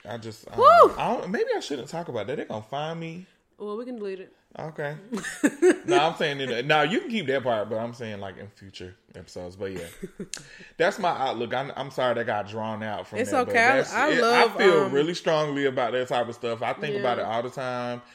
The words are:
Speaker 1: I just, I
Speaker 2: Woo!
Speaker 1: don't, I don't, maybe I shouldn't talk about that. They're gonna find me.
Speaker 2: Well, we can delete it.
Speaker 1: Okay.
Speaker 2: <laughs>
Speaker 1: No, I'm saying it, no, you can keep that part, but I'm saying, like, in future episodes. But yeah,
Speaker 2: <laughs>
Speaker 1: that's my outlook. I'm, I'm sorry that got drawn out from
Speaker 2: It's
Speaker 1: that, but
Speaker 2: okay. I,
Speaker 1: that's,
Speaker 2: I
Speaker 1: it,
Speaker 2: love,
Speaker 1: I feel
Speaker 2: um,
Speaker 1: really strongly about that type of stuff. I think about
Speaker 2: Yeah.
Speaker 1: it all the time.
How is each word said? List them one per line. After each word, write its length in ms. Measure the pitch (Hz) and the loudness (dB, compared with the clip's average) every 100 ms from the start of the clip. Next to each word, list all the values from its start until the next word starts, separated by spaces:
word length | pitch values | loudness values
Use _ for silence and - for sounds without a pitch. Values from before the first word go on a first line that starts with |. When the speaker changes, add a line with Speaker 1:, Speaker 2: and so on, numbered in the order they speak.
| 98 | -12
Speaker 1:
I 100 | 117 | -10
just, 320 | 110 104 - | -10 -14 -8
I 40 | - | 6
Speaker 2:
Woo! 60 | 554 | 8
Speaker 1:
don't, 320 | 679 440 - | 10 8 6
I 140 | 165 | -2
don't, 160 | 247 180 | -2 -2
maybe 200 | 226 480 403 | -2 -2 -2
I 40 | |
shouldn't 300 | - 135 143 | -4 -8 -8
talk 180 | 170 165 | -10 -6
about 200 | 117 101 | -4 -4
that. 100 | 147 | -6
They're 80 | - | -6
gonna 160 | 107 | -8
find 340 | - 139 156 165 | -8 -6 -6 -8
me. 260 | 165 170 185 _ _ - | -10 -12 -16 _ _ -14
Speaker 2:
Well, 180 | 208 214 | -10 -8
we 60 | 247 | -10
can 120 | 240 | -8
delete 220 | 202 185 | -8 -10
it. 120 | 185 _ _ - | -14 _ _ -12
Speaker 1:
Okay. 380 | 151 156 143 151 208 | -12 -8 -8 -8 -8
Speaker 2:
<laughs> 760 | 208 - - 285 - 359 - - | -8 -8 -2 -2 4 2 4 2
Speaker 1:
No, 120 | 359 | 2
I'm 180 | 320 - | 2 0
saying 220 | 160 139 | -2 -2
it, 240 | 131 117 143 | -2 -2 2
no, 180 | 156 | 4
you 160 | 147 254 | 4 0
can 100 | 294 | -2
keep 180 | 226 131 | -2 0
that 140 | 135 | 0
part, 260 | 123 110 104 | 0 0 -2
but 80 | 110 | -4
I'm 160 | 120 | -6
saying, 260 | 120 110 101 | -8 -10 -8
like, 180 | 98 - | -10 -12
in 100 | 101 | -18
future 480 | - 98 - 92 95 _ - | -18 -20 -14 -16 -16 _ -20
episodes. 400 | 87 92 90 95 | -14 -12 -12 -8
But 160 | 98 | -8
yeah, 160 | 90 85 - 185 - - | -6 -10 -12 -14 -12 -12
Speaker 2:
<laughs> 480 | - - - - - | -12 -12 -20 -14 0
Speaker 1:
that's 220 | 175 214 | 0 2
my 100 | 175 | 0
outlook. 440 | 120 131 113 117 | 0 0 -2 -2
I'm, 180 | 123 139 - | -4 -4 -8
I'm 140 | 135 | -8
sorry 240 | 139 127 117 | 0 0 0
that 100 | 117 | 0
got 220 | 104 101 | -2 -4
drawn 360 | 110 110 107 | -6 -6 -4
out 240 | 107 95 92 | -6 -6 -6
from 120 | 202 | -4
Speaker 2:
It's 120 | 254 | 0
Speaker 1:
that, 140 | 262 247 | 0 2
but 40 | 226 | 4
Speaker 2:
okay. 80 | 233 | 4
I, 120 | - | 4
Speaker 1:
that's, 160 | - | 0
Speaker 2:
I 160 | 214 294 | 0 2
Speaker 1:
it, 100 | - | 4
Speaker 2:
love, 340 | 233 240 - - | 4 6 4 6
Speaker 1:
I 20 | |
feel 220 | 196 160 | 6 6
Speaker 2:
um, 80 | 135 | 4
Speaker 1:
really 220 | 139 160 | 2 0
strongly 520 | 175 175 156 151 139 139 | 0 2 2 2 0 0
about 280 | 131 113 | 2 0
that 140 | 127 123 | 0 0
type 200 | 127 117 | 0 -2
of 80 | 117 | -4
stuff. 260 | 117 113 | -4 -2
I 120 | 120 | -2
think 240 | 135 151 135 | -2 -4 0
about 200 | 127 113 | 0 0
Speaker 2:
Yeah. 60 | |
Speaker 1:
it 40 | 98 | 0
all 140 | 113 | -2
the 60 | 123 | -4
time. 520 | 139 127 123 123 120 - | -6 -6 -4 -4 -8 -12